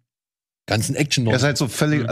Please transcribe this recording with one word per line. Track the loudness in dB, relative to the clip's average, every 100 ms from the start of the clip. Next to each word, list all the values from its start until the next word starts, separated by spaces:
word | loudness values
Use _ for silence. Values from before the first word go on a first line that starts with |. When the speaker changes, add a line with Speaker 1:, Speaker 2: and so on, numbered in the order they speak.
| _ _ _ _ _ _ -2
Speaker 1:
ganzen | -2 0
Action | -2 0 0 0
Speaker 2:
Ja, |
ist | 2
halt | 0 0
so | -2
völlig, | 0 0 2
Speaker 3:
Mhm. | 2